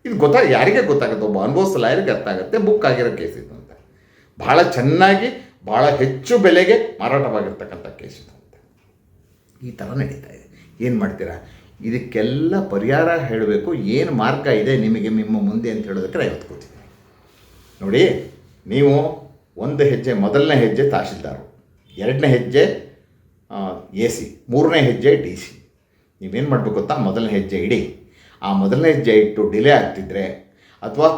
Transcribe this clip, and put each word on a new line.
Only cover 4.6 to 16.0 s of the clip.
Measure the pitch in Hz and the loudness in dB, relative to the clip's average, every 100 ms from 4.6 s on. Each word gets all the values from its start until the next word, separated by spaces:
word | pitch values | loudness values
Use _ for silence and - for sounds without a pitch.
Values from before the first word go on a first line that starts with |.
ಚೆನ್ನಾಗಿ, | 170 127 131 165 190 196 240 - - _ | 4 2 0 4 4 4 0 -6 -16 _
ಬಹಳ | 95 113 | -4 2
ಹೆಚ್ಚು | 147 143 135 131 - 240 | 2 2 -2 -4 0 4
ಬೆಲೆಗೆ | 190 175 180 233 - - | 6 6 6 4 0 -6
ಮಾರಾಟವಾಗಿರ್ತಕ್ಕಂಥ | 120 135 117 104 95 98 - 90 - | -2 0 0 -2 -4 -8 -14 -16 -18
ಕೇಸ್ | - - - | -18 -20 -20
ಇದು | - | -20
ಅಂತ. | _ _ _ _ _ _ _ _ _ _ _ _ _ | _ _ _ _ _ _ _ _ _ _ _ _ _
ಈ | 123 | -16
ಥರ | - | -14
ನಡೀತಾ | 98 131 139 - - | -8 -6 -6 -8 -16
ಇದೆ. | - - - - - | -20 -20 -20 -20 -6
ಏನ್ | 127 113 | -4 -2
ಮಾಡ್ತೀರಾ? | 98 - 85 82 - - - - | -2 -4 -10 -10 -16 -20 -20 -12
ಇದಕ್ಕೆಲ್ಲ | 113 120 - 110 113 139 165 196 - | -6 -6 -4 -2 -2 0 0 0 -2
ಪರಿಹಾರ | 101 113 143 165 165 | -2 0 2 2 0
ಹೇಳಬೇಕು, | 127 113 104 104 - | -2 -2 0 0 -2
ಏನ್ | 147 98 127 165 | -4 -2 -2 0
ಮಾರ್ಗ | 123 113 135 143 | 0 0 0 0
ಇದೆ | 110 110 127 | 0 2 0
ನಿಮಗೆ | 110 113 107 | 0 -2 -2
ನಿಮ್ಮ | 110 107 110 | -2 -2 -2
ಮುಂದೆ | 101 113 117 | -2 -2 -4
ಅಂತ | 107 98 | -6 -6
ಹೇಳೋದಕ್ಕೆ | 95 | -6